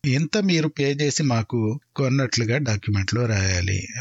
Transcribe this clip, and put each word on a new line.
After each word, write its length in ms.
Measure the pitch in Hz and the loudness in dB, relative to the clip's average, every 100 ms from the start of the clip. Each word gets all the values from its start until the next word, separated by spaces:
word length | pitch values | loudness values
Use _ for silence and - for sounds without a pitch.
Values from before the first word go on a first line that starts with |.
ఇంత 340 | 143 131 160 220 | -2 0 0 0
మీరు 300 | 196 165 156 | 2 2 0
పే 240 | 151 139 | 0 -2
చేసి 300 | 143 147 - | 0 0 0
మాకు 580 | 143 117 107 120 110 135 _ - | 0 0 0 0 0 -2 _ -2
కొన్నట్లుగా 640 | 135 135 123 - 113 127 | 0 2 0 0 0 0
డాక్యుమెంట్లో 680 | 135 104 - 101 95 113 120 | 0 -2 0 0 0 0 0
రాయాలి, 600 | 101 95 90 90 98 98 123 | 2 2 0 0 -2 -4 -4